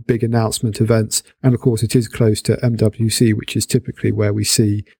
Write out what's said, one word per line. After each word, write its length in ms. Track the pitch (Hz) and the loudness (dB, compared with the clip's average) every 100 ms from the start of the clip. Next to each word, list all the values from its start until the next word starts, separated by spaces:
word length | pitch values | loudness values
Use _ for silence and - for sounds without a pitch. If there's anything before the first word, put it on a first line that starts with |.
| - | -2
big 180 | 117 | -2
announcement 560 | 117 117 110 - 120 101 | 0 0 0 -2 -4 0
events. 440 | 113 113 110 - - _ | 2 2 0 -6 -10 _
And 140 | 131 123 | 0 2
of 60 | |
course, 200 | 131 110 | 0 0
it 140 | 107 127 | 0 0
is 120 | 110 | 0
close 320 | - 113 104 | 0 2 2
to 200 | - 110 | 0 0
M 120 | 123 113 | 0 0
W 340 | 110 - 113 | 0 0 -2
C, 240 | - 120 | 2 2
which 220 | 107 - 113 | 2 -4 -6
is 100 | - | -2
typically 460 | 127 - - 110 | -2 -2 -4 -2
where 200 | 107 104 | 0 0
we 120 | 104 | 0
see 420 | 104 - 107 101 - | 0 0 0 -2 -6